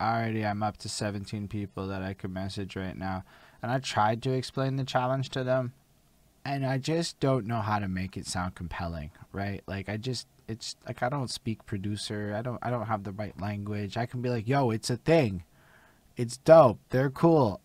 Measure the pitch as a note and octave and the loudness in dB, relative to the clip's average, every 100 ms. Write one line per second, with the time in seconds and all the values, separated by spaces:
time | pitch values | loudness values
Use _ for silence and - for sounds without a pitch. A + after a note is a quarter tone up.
0 | G#2+ A2+ A2+ A2 G#2+ G#2 G#2+ - G#2+ - | -2 0 0 -2 -2 -2 -4 -4 -8 -6
1 | G#2 G2+ G2 A2 G2+ G#2+ G2+ - F#2+ G2 | -4 -6 -8 -8 -6 -6 -6 -6 -6 -6
2 | F#2+ F#2+ G2+ F#2 G2 G#2 F#2+ F#2+ F#2+ C#2 | -6 -8 -8 -6 -6 -6 -8 -6 -8 -6
3 | F#2+ F#2+ - - - - A#2 C3 C3 - | -6 -6 -8 -18 -20 -10 -4 -4 -2 2
4 | G#2+ A#2 C3 C3 A#2+ - C3+ C3+ C3 C3+ | 2 2 0 -2 -2 -2 -2 -2 -2 0
5 | B2+ C3+ C3+ C#3 B2+ C3 B2 - _ _ | 0 0 -2 -2 0 0 0 -8 _ _
6 | _ _ _ _ - C#3 C3 C3 C3 E3 | _ _ _ _ -6 -2 0 0 0 0
7 | E3+ - C#3 C3 G#2 A#2 G#2 G#2+ G2 F#2 | -2 0 2 2 2 -2 0 0 0 -2
8 | F#2 - E2+ F#2+ F2+ - E2+ - F2 E2 | -4 -6 -6 -4 -4 -6 -8 -6 -6 -6
9 | D2 - - - G2 G2 - G2 F#2+ G#2+ | -10 -14 -12 -6 -4 -6 -8 -8 -6 -6
10 | A#2+ B2 - _ - A2 - - - G#2+ | -4 -6 -10 _ -12 -10 -10 -12 -12 -4
11 | A#2+ C#3 B2 - - A2 - G#2 G2+ G#2 | -4 -2 -4 -6 -6 -6 -6 -6 -4 -4
12 | - G#2+ G#2 G#2 A#2 A#2 A#2 B2 G#2+ G#2+ | -4 -6 -4 -4 -4 -6 -4 -4 -2 -4
13 | G2 F#2+ G#2 - G2 G#2 G2+ G#2 G2+ A2 | -4 -8 -8 -6 -6 -4 -4 -4 -4 -4
14 | A#2+ B2+ B2 A#2+ G#2+ C#3 B2+ A2 - A#2+ | -4 -4 -2 -2 0 2 2 0 -2 -2
15 | - E3 B2 F#2 - _ - - - _ | 4 6 4 0 -8 _ -20 -20 -20 _
16 | _ - A#2+ - - D#3+ C3+ G2+ - B2+ | _ -6 -6 2 10 12 10 6 -2 0
17 | C#3 C3+ E3 D#3+ A#2+ F#2 | 0 4 6 8 6 2